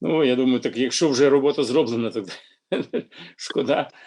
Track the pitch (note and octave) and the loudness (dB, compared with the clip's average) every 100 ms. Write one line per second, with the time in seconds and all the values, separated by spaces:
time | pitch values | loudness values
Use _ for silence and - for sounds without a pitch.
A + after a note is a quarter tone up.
0 | - D#3+ C#3 B2+ B2+ B2 A#2+ A2+ B2 - | -2 2 2 2 2 0 -2 -2 -2 0
1 | E3 B2+ C#3+ C#3 C#3+ D3 B2 C3+ B2 A#2 | 0 4 4 4 2 0 0 0 0 -2
2 | A2+ A2 F#2 - - _ _ A3+ - - | -4 -6 -10 -16 -20 _ _ -6 -4 -8
3 | - - F3 - - - C3 C#3 - - | -8 -20 -20 -16 -6 -4 0 0 -2 -12